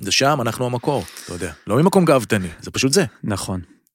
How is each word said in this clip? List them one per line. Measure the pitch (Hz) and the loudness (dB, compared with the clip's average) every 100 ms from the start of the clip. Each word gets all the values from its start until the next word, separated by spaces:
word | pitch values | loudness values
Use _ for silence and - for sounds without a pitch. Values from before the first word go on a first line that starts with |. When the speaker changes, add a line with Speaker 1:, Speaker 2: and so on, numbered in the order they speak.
Speaker 1:
זה | 98 | -2
שם, | - 135 147 | 2 2 2
אנחנו | 113 110 123 | -2 -4 -4
המקור, | 123 - 135 90 - - | -2 -2 -2 -4 -12 -12
אתה | |
יודע. | 87 90 76 - | -8 -8 -10 -2
לא | 113 | 4
ממקום | 185 196 170 | 4 4 4
גאוותני, | 135 107 104 90 - | 4 2 -2 -2 -10
זה | - | -10
פשוט | - 135 | -2 2
זה. | 175 131 - | 2 0 -4
Speaker 2:
נכון. | - 98 - 92 87 _ _ | -6 -4 -4 -8 -10 _ _